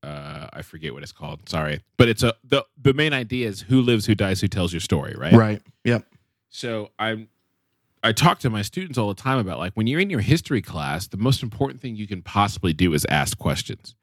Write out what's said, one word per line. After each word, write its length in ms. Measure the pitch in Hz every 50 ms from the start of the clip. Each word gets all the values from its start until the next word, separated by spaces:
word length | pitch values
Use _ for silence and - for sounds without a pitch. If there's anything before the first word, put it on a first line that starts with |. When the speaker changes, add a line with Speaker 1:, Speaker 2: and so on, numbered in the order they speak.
| -
Speaker 1:
uh, 460 | - 73 73 71 73 76 76 76 - -
I 100 | - 78
forget 300 | - - 80 76 76 58
what 100 | 69 -
it's 80 | - -
called. 360 | _ - 76 - - - -
Sorry, 320 | - 82 76 76 73 73 - _ _
but 120 | - 123 117
it's 140 | 113 - -
a, 100 | 120 - _ _
the, 240 | 131 139 139 131 _ _
the 180 | - 127 139 135
main 180 | 135 151 156 147
idea 360 | 131 123 107 123 127 120 113
is 140 | 98 95 -
who 180 | - 131 131
lives, 260 | 127 120 120 110 101
who 80 | - 110
dies, 240 | 95 104 95 92 92
who 80 | - 92
tells 240 | - 90 90 85 87
your 80 | 85
story, 340 | - - - 78 67 73 -
right? 160 | - - 80 98
Speaker 2:
Right. 280 | 113 110 107 107 104 _ _ _ _ _
Yep. 200 | 117 120 113 - _ _ _ _ _ _ _ _ _
Speaker 1:
So 420 | _ - - 123 113 110 107 - _ _
I'm, 300 | 107 110 113 110 110 107 _ _ _ _ _ _ _ _ _ _ _ _ _ _ -
I 100 | 117 110
talk 260 | - - 175 - -
to 100 | - 131
my 140 | 110 107 101
students 340 | - - - 185 180 139
all 120 | 127 110 101
the 60 | 101 - -
time 160 | 131 135 131
about, 200 | 113 92 82 62
like, 160 | 78 92 -
when 120 | - 110
you're 140 | 117 135 160
in 80 | 190 202
your 120 | 190 123
history 420 | 95 - 135 170 - - 151 110 90
class, 440 | - - 82 73 69 73 80 95
the 120 | - - 95
most 240 | 107 131 139 - -
important 400 | 117 104 - 139 139 135 127 -
thing 140 | 131 113
you 100 | 107 107
can 160 | 98 104 92 85
possibly 500 | - - 101 101 101 - - - 90 80
do 220 | 76 92 90 78
is 100 | 76 - -
ask 260 | - 76 71 - -
questions 580 | - - - 69 - - - - - _ - - _